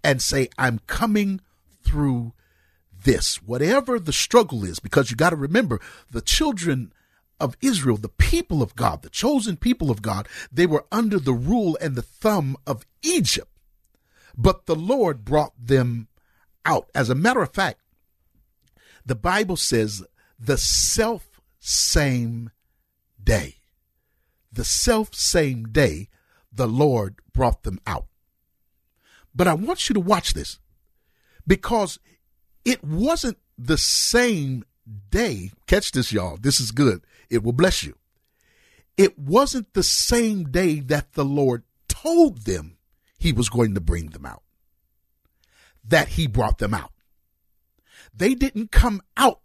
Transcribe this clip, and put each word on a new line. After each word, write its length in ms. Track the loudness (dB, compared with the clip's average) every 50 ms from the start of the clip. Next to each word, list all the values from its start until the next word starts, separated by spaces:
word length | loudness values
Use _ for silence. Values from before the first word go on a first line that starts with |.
| 2
and 180 | 0 0 0 -2
say, 260 | -2 0 -2 -2 -2 -2
"I'm 240 | -2 -2 0 -2 -2 _
coming 540 | -8 -4 -2 0 2 2 2 2 0 -2 -6 _ _ _ _ _ _ _ _ _
through 520 | 0 0 2 2 0 0 -2 -4 -8 -12 _ _ _ _ _ _ _ _ _ _ _ _
this." 500 | -2 2 2 2 2 2 -4 -4 -6 -8
Whatever 560 | -8 -4 -2 0 2 2 2 2 0 -4 -4
the 140 | -2 -4 -4
struggle 520 | -4 -4 4 4 4 4 4 -2 -6 -6
is, 140 | -6 -8 -8
because 320 | -8 0 2 2 2 2
you 60 | 0
gotta 200 | 0 2 0 2
remember, 440 | 0 -4 0 0 0 2 0 -2 -6 -6 -12 -20 -20 _ _
the 100 | -12 -8
children 720 | -2 0 0 2 2 0 -2 -2 -2 -2 -2 -2 -4 -8 _ _ _ _ _ _ _ _ _ _
of 160 | -6 -6 -6 _ -2
Israel, 340 | 0 0 0 0 0 0
the 140 | 0 -2 -10
people 520 | _ _ 2 4 4 0 0 _ -2 -2 -2
of 140 | -2 -2
God, 260 | -2 -2 -2 -2 -4 -12
the 60 | -14
chosen 480 | -10 -2 0 2 2 2 0 -2 -6
people 340 | -2 0 0 0 0 0 -2
of 120 | -2 -2 -2
God, 260 | -6 -4 -4 -6 -10 -14 -18 -18 -10 0
they 140 | 2 2
were 200 | 2 2 0 -2 _ -2
under 260 | 0 0 2 0 0
the 140 | 0 0 -2
rule 440 | 0 0 0 0 2 2 0 -2 -2
and 160 | -4 -6 -4
the 60 | -6 -8
thumb 540 | -10 -14 -2 0 0 2 2 0 -2 -6 -8 _
of 200 | -8 -8 -8 -8 _ _ _ -4
Egypt. 480 | 0 0 2 2 0 0 -4 -4 _ _ _ _ _ _ _ _ _ _ _ _ _ _ _ _ _ -10
But 300 | 0 2 2 2 2 _
the 100 | -4 -4
Lord 480 | -2 0 -2 0 2 2 0 0 -4 -4
brought 300 | 0 0 0 0 0 _ -16
them 500 | -2 2 2 2 2 0 -2 -6 -8 _ _ _ _ _ _ _ _ _ _ _ _
out. 260 | 0 0 0 -2 _ _
As 160 | -2 0 0
a 40 | 0
matter 280 | 2 2 2 2 2 -2
of 100 | -2 _
fact, 280 | -4 -4 -4 -4 _ _ _ _ _ _ _ _ _ _ _ _ _ _ _ _ _ _ _ _ _ _ _ _ _ _
the 100 | -8 -8
Bible 420 | -4 -2 0 0 0 0 -2 -2
says 460 | -4 -2 0 2 2 0 0 -4 -8 -14 _ _ _ _ _ _ _
the 180 | -2 -2 0
self 840 | 0 0 0 0 0 0 0 0 0 0 0 -2 -6 -8 _ _ _ _ _ _ _
same 920 | -8 -4 -2 0 0 2 2 2 2 2 0 -2 -2 -4 -6 -8 -10 -14 _ _ _ _ _ _ _ _ _ _ _ _ _ _ 0
day. 340 | 0 2 2 0 -4 -12 _ _ _ _ _ _ _ _ _ _ _ _ _ _ _ _ _ _ _ -8
The 120 | -6 -4
self 500 | -2 -2 0 2 2 2 2 0 -4 -6
same 500 | -4 -4 0 2 2 0 0 -2 -6 -8
day 440 | -2 2 2 2 2 2 -2 -12 -16 _ _ _ _ _ _ _ _ -4
the 140 | -2 -2
Lord 500 | 0 2 2 2 2 2 0 -2 -4 -8 _ _ _ _
brought 300 | 0 2 2 2 0 _
them 180 | -8 -8 -8 _
out. 200 | -8 -8 -8 -8 -12 _ _ _ _ _ _ _ _ _ _ _ _ _ _ _ _ _ _ _ _ _ _ _ _ _
But 120 | 0 2
I 80 | 2 2
want 340 | 0 0 -4 -4 -4 -2 0
you 60 | 0
to 60 | 0
watch 340 | 2 2 2 0 2 -2 -4
this, 240 | -4 -4 -12 -14 _ _ _ _ _ _ _ _ _ _ _ _ _ _ _ _ _ 2
because 520 | 2 2 2 2 -2 0 0 0 -2 -4 -12 _ _ _ _ _ _ _ _ _ _ _ _ _
it 180 | -2 -2 -2 -2
wasn't 560 | -6 -4 -2 0 0 0 0 -2 -4 -6 _ _ _ _
the 220 | -16 -2 0 0 0
same 840 | 2 0 0 0 0 2 2 2 2 2 0 -2 -2 -4 -4 -6 -8 _ _ _ _ -18 -18 -18 -12 -2
day. 420 | 0 0 0 0 -2 -6 -8 -12 -14 _ _
Catch 260 | 0 0 0 0 0 -2
this, 200 | -2 -2 0 -2
y'all. 240 | -4 -4 -4 -8 -4
This 200 | -2 0 0 0
is 120 | -2 -2 0
good. 320 | 2 2 2 2 0 _ _ _ _ _ _
It 140 | -2 0 0
will 100 | 0 0
bless 320 | 2 2 2 2 0 -6
you. 120 | -8 -12 _ _ _ _ _ _ _ _ _ _ _ _ _ _ _ _ _ _ _ _
It 220 | 4 4 4 4 -2
wasn't 540 | -6 0 2 2 2 2 -2 -6 -8 _ _
the 100 | -2 0
same 680 | 0 0 0 0 0 2 2 2 0 -2 -4 -6 -2
day 300 | -2 0 0 2 0 -2
that 320 | -2 -2 -2 -2 -2 _ _
the 120 | -4 -4
Lord 380 | -2 0 0 2 0 0 -2 -6 _ _ _ _ _
told 560 | -6 -4 -2 0 4 6 6 4 4 -4 -6
them 320 | -4 -4 -4 -6 -12 -20 _ _ _ _ _ _ _ _ _
he 140 | -2 0 2
was 160 | 2 0 0
going 260 | 2 2 2 2 0
to 60 | -2
bring 300 | 0 -2 -2 -2 -2 -10
them 160 | -14 -14 -16
out. 160 | -16 -16 -18 _ _ _ _ _ _ _ _ _ _ _ _ _ _ _ _ _ _ _ _ _ _ _ _ _ _ _ _ _ 2
That 180 | 2 2 2 2
he 180 | -2 -2 -2
brought 320 | 0 0 0 0 0 0 0
them 140 | 0 -2 -2
out. 200 | -4 -6 -10 -20 _ _ _ _ _ _ _ _ _ _ _ _ _ _ _ _ _ _ _ _ -20 -20 -20 _
They 200 | -2 0 0 2
didn't 380 | 2 0 -2 -2 -4 -8 4 4
come 300 | 6 6 6 2 -4 -8 _ _
out 240 | 2 2 2 2 0 _